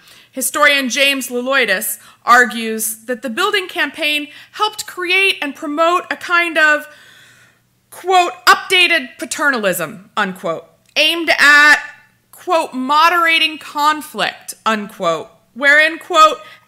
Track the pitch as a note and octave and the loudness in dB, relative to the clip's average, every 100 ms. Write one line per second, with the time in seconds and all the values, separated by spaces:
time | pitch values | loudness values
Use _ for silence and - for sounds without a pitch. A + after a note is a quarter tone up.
0 | - - _ C4 B3 D#4 D4 C#4 B3+ C#4 | -20 -20 _ -8 -6 2 2 2 0 0
1 | C#4 C4+ B3 B3 B3 C4+ A3 F#3+ A3 - | 0 0 -4 -6 -2 0 0 -2 -4 -10
2 | - _ - A#3+ A#3+ A3+ A3+ A3 A3 - | -14 _ 0 2 2 -2 -6 -6 -8 -8
3 | - B3 C4+ A3+ G4+ G4+ F4+ F4+ D4 D4+ | -10 -8 -6 -4 -2 -2 -4 -4 -6 -4
4 | D4+ D4 D4 - - - G#4+ G#4+ - - | -4 -4 -6 -14 -16 -4 -4 -4 -14 -8
5 | F4 F#4+ G4 - C#4+ C#4 D#4 D4 E4 F4 | -2 0 0 -2 -6 -10 -6 -2 0 0
6 | F4 D4 - F4+ E4+ D#4+ D4+ D4+ D4 - | -2 -8 -6 -4 -4 0 2 0 -4 -20
7 | - - - _ _ _ _ _ _ - | -20 -20 -20 _ _ _ _ _ _ -10
8 | F4+ F#4 F4 - - - - F#4 F4 E4 | 0 2 2 0 2 2 2 2 2 2
9 | B3+ - C#4 - D4 B3+ G3+ F3 D#3 D#3+ | -2 -12 -10 -4 -2 0 -2 -2 -6 -12
10 | - - G3 F#3 F3+ D#3+ - _ _ - | -10 -4 -4 -4 -8 -8 -10 _ _ 0
11 | D#4 E4+ D#4+ - C#4 D4 D4 C#4+ - - | 0 0 -2 2 6 6 6 4 0 -18
12 | _ _ _ - - E4 D4+ B3+ B3+ D4+ | _ _ _ -14 -4 -2 -2 -6 -2 2
13 | E4+ F4 E4 E4 D#4 D#4 - D4 D4 D4+ | 4 2 2 2 0 -4 -10 -2 0 0
14 | - G#3 F3 - - - A3 G#3+ G3+ - | -4 -4 -4 -4 -14 -8 -4 -4 -6 -6
15 | F3 D#3+ - _ _ A#3 C#4+ D4 D#4 E4 | -2 -2 -6 _ _ -2 2 4 2 -2
16 | - E4+ D#4 C4+ - - | -2 4 4 2 -12 -14